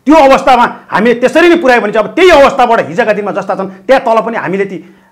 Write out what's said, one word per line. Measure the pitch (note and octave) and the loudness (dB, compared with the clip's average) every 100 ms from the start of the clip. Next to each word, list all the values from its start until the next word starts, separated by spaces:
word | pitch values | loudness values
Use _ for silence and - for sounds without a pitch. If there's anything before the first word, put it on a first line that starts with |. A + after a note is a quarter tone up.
| - | 0
त्यो | D#4 | 4
अवस्थामा | C4+ C4 - B3 A#3 - - | 4 2 2 2 0 -4 -8
हामीले | E3 A#3 | -2 -2
त्यसरी | A#3+ B3 D#4 F4 | 0 0 2 2
नै | - | 2
पुर्यायो | C4 A#3+ | 2 0
भने | G#3+ | 0
चाहिँ | G#3+ G3+ | -4 -4
अब | - | 0
त्यही | F#4 | 4
अवस्थाबाट | D4+ C#4 - A#3 A3+ - | 4 4 2 0 0 -2
हिजोका | E3+ A3+ | -4 -2
दिनमा | G#3 G3+ | -2 -4
जस्ता | G3 F#3+ F#3+ | -6 -6 -6
छन्, | F#3+ | -8
त्यहाँ | - - C4+ A#3 | -8 -2 -2 0
तल | A3+ | -2
पनि | G#3 A3 | -2 -6
हामीले | C#3 G3 G3 | -6 -6 -6
ती, | F3 - _ _ | -8 -16 _ _